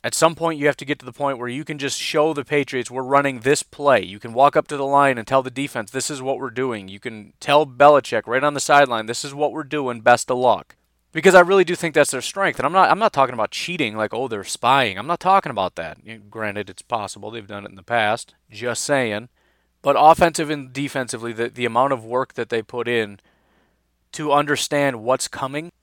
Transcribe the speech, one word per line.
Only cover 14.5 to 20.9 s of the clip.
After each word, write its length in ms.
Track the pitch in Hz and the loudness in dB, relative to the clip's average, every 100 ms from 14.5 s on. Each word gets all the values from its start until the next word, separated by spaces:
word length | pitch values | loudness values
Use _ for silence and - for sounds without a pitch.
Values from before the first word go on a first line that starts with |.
| - 120 139 120 95 | -2 2 2 2 -4
I'm 80 | 135 | -6
not 140 | 170 | -2
talking 300 | 180 196 170 | 2 2 2
about 260 | 107 90 - | -4 -4 -6
that. 220 | 82 - | -12 -14
You 100 | - | -20
know, 100 | 113 101 | -20 -16
granted, 400 | 110 107 101 101 | -10 -8 -6 -10
it's 140 | 92 | -14
possible. 480 | - 113 98 104 101 | -8 -8 -6 -12 -14
They've 160 | 113 101 | -14 -14
done 180 | 101 | -16
it 60 | 101 | -16
in 60 | 95 | -20
the 80 | |
past. 500 | - 117 107 113 - _ _ | -4 0 0 -2 -6 _ _
Just 320 | 104 120 113 | -8 -6 -6
saying. 460 | - 139 120 104 120 _ _ _ _ _ | 0 0 0 -4 -8 _ _ _ _ _
But 120 | 139 139 | 0 6
offensive 540 | 151 160 170 156 151 | 6 8 4 2 -4
and 220 | 147 131 | -6 -8
defensively, 600 | 131 139 | -8 -6